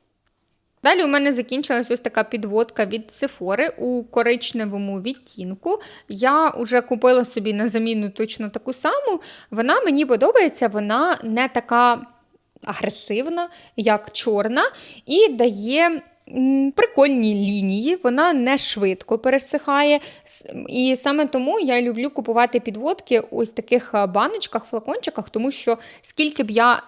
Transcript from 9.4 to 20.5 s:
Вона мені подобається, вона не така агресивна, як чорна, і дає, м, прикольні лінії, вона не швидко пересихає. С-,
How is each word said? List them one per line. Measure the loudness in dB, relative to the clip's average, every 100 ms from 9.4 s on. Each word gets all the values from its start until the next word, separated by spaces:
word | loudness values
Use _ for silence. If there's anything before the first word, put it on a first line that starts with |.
| -10
Вона | -4 0 2
мені | 2 0 2
подобається, | 2 4 4 4 2 -2
вона | -2 -2 0 0 -2
не | -2 -2 0
така | -2 0 2 4 2 -4 _ _ _ _ _
агресивна, | -12 -6 -6 -6 -4 -4 -4 -6 -8 -12 -16 -2
як | 0 0 0
чорна, | 0 2 0 0 0 0 -4 -18 -20 -2
і | 4 4
дає, | 6 2 2 -2 2 2 0 -8 _ -10
м, | -2 2 2 2 2
прикольні | 2 6 4 4 2
лінії, | 2 0 0 0 0 -2 0
вона | 0 2 2
не | 2 2 2
швидко | 0 2 0 -2 -4 -2
пересихає. | 2 0 0 -4 0 2 4 2 0 -16
С-, | -4 -4 -4